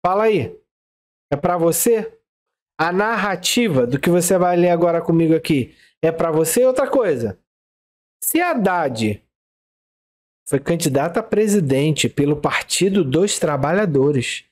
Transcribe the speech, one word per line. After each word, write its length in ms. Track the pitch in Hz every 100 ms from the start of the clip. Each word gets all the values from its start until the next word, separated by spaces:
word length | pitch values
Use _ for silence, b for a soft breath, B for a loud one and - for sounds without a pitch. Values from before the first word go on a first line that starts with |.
Fala 200 | 175 196
aí. 360 | 220 196 120 - _ _ _ _ _ _ _
É 40 | 143
pra 200 | 180 175
você? 640 | 165 160 240 220 220 _ _ _ _ _ _ -
A 120 | 165
narrativa 920 | 180 214 226 202 185 - - 226 139 120
do 140 | 135
que 100 | -
você 300 | 175 175 190
vai 180 | 180 175
ler 120 | 175
agora 340 | 170 170 165
comigo 320 | 165 165 165 160
aqui 400 | - 151 120 b b b
é 100 | 160
pra 200 | 165 170
você? 340 | 156 160 240 254
Outra 240 | 254 262
coisa. 480 | 277 214 131 113 - _ _ _ _ _ _ _ _
Se 180 | - 320
Haddad 800 | 349 277 190 180 147 120 107 101 _ _ _ _ _ _ _ _ _ _ _ _ -
foi 120 | 139
candidato 600 | - 170 156 135 160 226
a 40 |
presidente 880 | 226 208 214 202 143 135 151 151 120
pelo 280 | - 143 147
Partido 680 | 147 - - - 185 196
dos 340 | 139 151 202 -
Trabalhadores 1080 | 170 143 139 185 208 143 139 143 117 - _